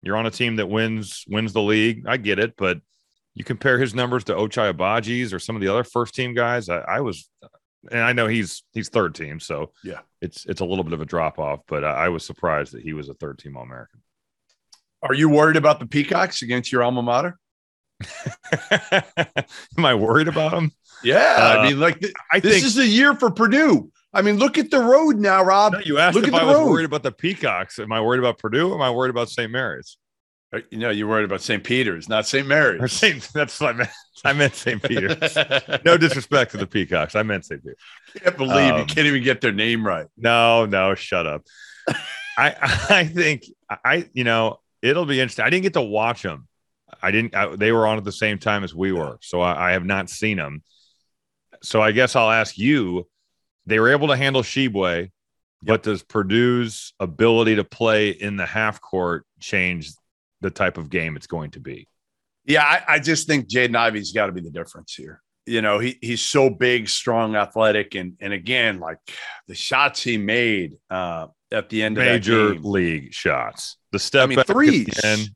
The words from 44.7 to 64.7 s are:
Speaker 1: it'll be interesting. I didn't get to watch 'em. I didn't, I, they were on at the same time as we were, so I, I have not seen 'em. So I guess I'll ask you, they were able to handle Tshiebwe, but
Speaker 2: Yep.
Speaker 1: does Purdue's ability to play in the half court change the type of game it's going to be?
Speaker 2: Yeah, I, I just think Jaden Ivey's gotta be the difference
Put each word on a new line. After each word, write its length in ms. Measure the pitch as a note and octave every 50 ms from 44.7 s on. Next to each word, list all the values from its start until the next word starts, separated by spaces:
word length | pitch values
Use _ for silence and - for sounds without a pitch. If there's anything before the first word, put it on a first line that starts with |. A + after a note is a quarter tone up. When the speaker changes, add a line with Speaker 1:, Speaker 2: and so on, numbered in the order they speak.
| _ _
Speaker 1:
it'll 260 | - A#2 C#3+ E3+ F3
be 140 | D3 C#3+ C3
interesting. 240 | C3 A#2+ - - A2
I 60 | A#2+
didn't 140 | D#3+ F#3 F#3
get 100 | G3 E3
to 80 | E3+ C3
watch 420 | G#2+ G2+ G#2+ G#2+ A#2 A#2+ - -
'em. 240 | G2 D#2+ C#2 B1 _ _ _ _ _ _ _ _ _ - _ -
I 80 | F#2
didn't, 240 | G2 G#2+ A2+ A#2 -
I, 200 | G2 G2+ F2+ D2
they 140 | G2 G#2 A2 A#2
were 140 | A2+ A2+
on 120 | G#2+ A2 A2
at 60 | G2
the 80 | G2+ F#2+
same 260 | - - G#2+ G#2 G2
time 260 | - A2 G#2 G2+ G2
as 100 | F2 D#2
we 160 | E2+ F#2+ F#2+ F#2
were, 260 | F2 D#2 C#2+ A#1+ -
so 220 | - - - F2 F2
I, 260 | F2+ F2 D2 F2 F2+
I 40 | F2+
have 120 | F#2+ F2
not 240 | F#2 G2 F#2+ F#2+ F2
seen 320 | - - - A2 G#2+ F#2
'em. 220 | D#2 C#2+ D2 D2+ _ _ _ _ _ _ _ _ _ _ _ _ _ _ _ _ _ _ _ - -
So 200 | - - A2+ G#2+
I 100 | A2 G#2+
guess 240 | A2+ B2+ B2 -
I'll 140 | C3 A#2 A2
ask 260 | A2 A2+ A2 - -
you, 500 | - G2+ C3 D3+ C#3+ A2+ F2+ F2 F2+ F2 _ _ _ _ _ _ _ _ _ _ _ _
they 120 | - A2 G#2+
were 100 | A2 A#2+
able 180 | C#3 D3 C#3+ D#3
to 80 | C#3
handle 260 | B2+ C#3 C#3 C#3 C3 A#2
Tshiebwe, 680 | - - C3+ C3+ B2+ G#2 G2 F#2+ F2+ F2 E2+ F2 F#2+ _ _ _ _ _ _ _ _ _ _ -
but 100 | - A2
Speaker 2:
Yep. 100 | A2 -
Speaker 1:
does 200 | A2 G#2 F2+ -
Purdue's 920 | _ - A2 G2+ F#2+ G2 A2+ A#2+ B2 B2 B2 A#2+ A2+ A2 - - - _ _
ability 560 | G2 F2+ D#2 C#2+ A2 A#2 A#2 A#2 A#2 A2 A2
to 80 | G#2 G2
play 460 | - - - A#2+ A2+ A2 G#2+ G#2+ G#2
in 260 | F#2 - G2+ G#2 G2+
the 100 | G2 F#2
half 340 | E2+ - A2 A2 G#2+ G#2 -
court 460 | - - - F#2+ F2+ F2 E2+ D#2+ - _ _ _
change 500 | - - - G2+ F#2 F#2 F2+ E2+ D#2 D2 - _ _ _ _ _ _ _ _ _
the 100 | - F#2+
type 280 | E2 - G2+ F#2 - -
of 100 | E2 D2
game 280 | C#2 F2+ E2 D#2+ D#2
it's 100 | C#2+ -
going 240 | - - E2 D#2 D2
to 100 | - -
be? 280 | - - C#2 - - _ _ _ _ _ _ _ _ _ _ _ _
Speaker 2:
Yeah, 160 | C3+ C#3+ D3+ D3
I, 300 | D3 D#3+ F#3 - - D#3
I 40 | D3+
just 260 | C#3 D3 E3 D3+ -
think 220 | - D#3 C#3+ A#2+ F#2
Jaden 280 | G2+ B2+ B2+ A#2+ A#2
Ivey's 360 | A#2 A#2 A#2 A2 G#2+ G2+ F2+ -
gotta 200 | A2 G#2 G2 F2+
be 80 | F#2
the 100 | E2+ E2 D2
difference 420 | E2 E2 -